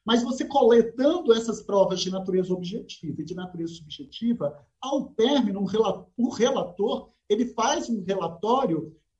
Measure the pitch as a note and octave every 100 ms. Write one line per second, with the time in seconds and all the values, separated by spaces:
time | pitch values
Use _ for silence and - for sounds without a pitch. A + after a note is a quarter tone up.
0 | A3 A#3+ C4 C4+ - C#4 A3+ A#3 A3+ B3+
1 | C#4 F4 A#3 A3+ A3+ - - G3+ F#3+ F#3
2 | F#3 F#3+ F#3 F#3 F3 F3+ F3+ A3 - -
3 | D#3 D3+ D#3 F3+ F3+ E3+ E3 - D3+ -
4 | C#3 - A#3 G#3 C#3+ - _ - B3+ C#4+
5 | - - A#3+ C#4+ G#3 G3 F#3+ G#3+ G#3 -
6 | - - A#3 - B3 B3 E3 - G#3 -
7 | - _ - G#3+ A#3+ - A#3+ E4+ A#3+ A3
8 | F3 G3 E3 - G#3+ C4 A#3+ D#3+ - -
9 | _